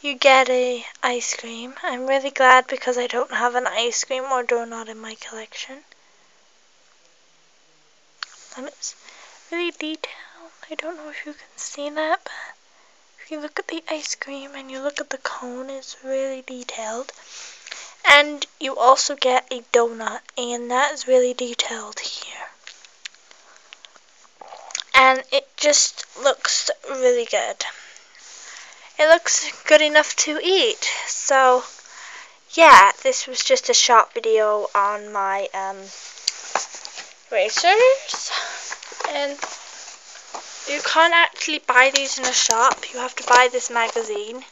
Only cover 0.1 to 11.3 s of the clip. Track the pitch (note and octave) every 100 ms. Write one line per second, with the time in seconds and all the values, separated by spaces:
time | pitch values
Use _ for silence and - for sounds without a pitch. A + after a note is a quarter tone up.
0.1 | B3+ C#4 C4 B3+ B3+ B3 A#3+ - - B3+
1.1 | B3 - - A#3 A3+ B3 C4+ F4+ B3 C4
2.1 | C4+ C4+ C4+ C4 B3+ B3+ B3+ - B3 B3
3.1 | A#3+ - A#3+ A#3+ B3 B3 F#3+ A#3+ A3+ -
4.1 | C4 C4 C4 A#3+ A#3+ A#3 A3+ A3 A3 A3
5.1 | A3 - A3 A3 - - C4+ _ _ _
6.1 | _ _ _ _ _ _ _ _ _ _
7.1 | _ _ _ _ _ D#3+ D#3+ _ _ _
8.1 | _ - - - - C#4 _ - - -
9.1 | - - - _ E4+ F4 - D#4 D#4 -
10.1 | - - - E4 _ - D#4 D#4 E4+ D4+
11.1 | C#4+ D4+